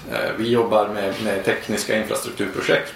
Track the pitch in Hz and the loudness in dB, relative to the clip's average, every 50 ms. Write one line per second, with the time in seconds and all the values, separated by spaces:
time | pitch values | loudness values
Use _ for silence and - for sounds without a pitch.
0 | - - 58 58 - - - 107 113 120 120 117 110 - 107 107 104 104 104 101 | -8 -6 -4 -2 -2 -2 -2 -2 0 2 4 4 4 4 4 4 4 4 0 -2
1 | 98 98 95 104 110 104 98 95 - 113 - - - - 107 104 - - 110 107 | -2 -2 -2 -2 -2 -2 -2 0 0 0 -2 -2 -2 -2 -2 -2 0 0 0 0
2 | 104 - - 104 - - - - 104 92 90 - - - - - - - - | 0 0 -2 -4 -4 -6 -4 -4 -4 -4 -2 -2 0 2 2 2 0 -2 -4